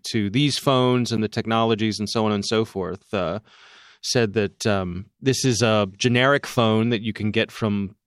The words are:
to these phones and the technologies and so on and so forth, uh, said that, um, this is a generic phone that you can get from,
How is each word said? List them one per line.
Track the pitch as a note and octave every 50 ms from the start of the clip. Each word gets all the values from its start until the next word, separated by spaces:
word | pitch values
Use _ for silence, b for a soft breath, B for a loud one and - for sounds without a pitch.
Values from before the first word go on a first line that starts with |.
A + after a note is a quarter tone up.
| - -
to | - A2+ G2+ G2+
these | G2 C3+ D3 C#3 B2 -
phones | - C#3+ C3 B2+ B2+ B2 B2+ B2 A#2+ - A#2
and | G#2+ G#2+
the | G#2
technologies | - A#2+ G#2 A2 A2+ A2+ A2+ A2+ A2+ G2+ A2 A2 G2+
and | G#2 G#2 G2+
so | - A#2 A2
on | G#2+ G#2
and | G2+ G2+
so | - A2+ G#2+ A2
forth, | - - G2 F2+ E2+ F2+ - _ - -
uh, | G2 F2+ D#2+ F#2 G#2+ - B B B B B B B B B B B B
said | - - B2+ A#2 G#2 G2
that, | A2+ G2+ G2 - - -
um, | A2+ G2+ G2 F#2 F2+ F2 F2+ - - _ -
this | - C3 A#2+ - -
is | C3 A#2 F#2+ B2
a | A2+ A2 G#2+ G#2 F#2+ F#2+
generic | - - B2 A#2+ B2 B2+ C#3 C#3+ C#3 -
phone | - - C3 A#2 A2 A2 A2 A2+ A#2+
that | A#2+ G2+
you | A#2 A2
can | G2 - G#2 G#2+
get | G#2 A2 G#2+ -
from, | - - A#2 G#2+ G#2 G2+ G2 F#2+ - _ _